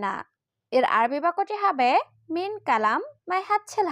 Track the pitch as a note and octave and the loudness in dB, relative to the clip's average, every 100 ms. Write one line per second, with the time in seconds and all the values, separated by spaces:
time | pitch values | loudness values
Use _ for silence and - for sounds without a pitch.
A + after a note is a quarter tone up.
0 | G3+ G3 - _ _ _ _ B3+ B3 G#3+ | -4 -6 -10 _ _ _ _ 2 4 2
1 | A#3 C#4+ E4 F4 G4 G#4 G4+ C#4 B3 E4 | 2 0 -2 0 -4 -2 0 2 2 2
2 | - _ - E4 F#4+ G#4 - A3+ G#3+ B3+ | 0 _ -8 -6 -4 -6 0 2 2 0
3 | C#5 - - F#4 F#4+ G#4 - - F#4 | -4 -12 -6 -4 0 -2 -2 -2 0